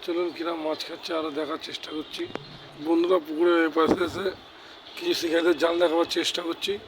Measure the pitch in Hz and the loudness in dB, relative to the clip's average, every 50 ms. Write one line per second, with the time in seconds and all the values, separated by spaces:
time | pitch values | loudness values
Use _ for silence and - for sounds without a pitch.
0 | - - 170 170 180 175 147 156 165 165 170 165 156 156 156 147 - - 160 165 | -4 -4 -2 -2 -2 -2 -4 -6 -6 -6 -4 -4 -4 -4 -4 -4 -6 -10 -12 -12
1 | - - 175 160 156 160 143 143 156 139 156 156 - - 147 - - - - 156 | -8 -4 -4 -4 -4 -4 -4 -4 -4 -4 -6 -8 -8 -10 -12 -12 -12 -10 -8 -8
2 | 156 - - - 339 359 - - - - - - - - - - 294 311 170 165 | -8 -8 -8 -8 -8 -8 -8 -10 -10 -12 -18 -18 -20 -20 -16 -10 0 2 2 4
3 | 170 175 185 180 151 156 156 151 170 175 170 170 165 160 151 160 160 151 156 175 | 4 4 4 2 2 0 -2 2 4 4 6 6 4 4 4 4 4 4 4 4
4 | 180 165 143 170 196 190 - - - - - - - - - - - - - - | 2 -2 -2 -4 -4 -4 -4 -6 -16 -20 -20 -20 -20 -20 -20 -20 -20 -18 -14 -6
5 | 170 175 175 - - 170 156 165 165 175 175 139 147 165 170 170 175 165 156 170 | -2 -2 0 0 0 2 2 4 4 4 4 4 4 2 4 4 4 4 4 4
6 | 170 170 - 175 160 - - - 175 165 165 - - - 196 208 214 | 2 2 0 -2 -2 -2 -2 -4 -4 -4 -6 -6 -4 -4 -4 -4 -4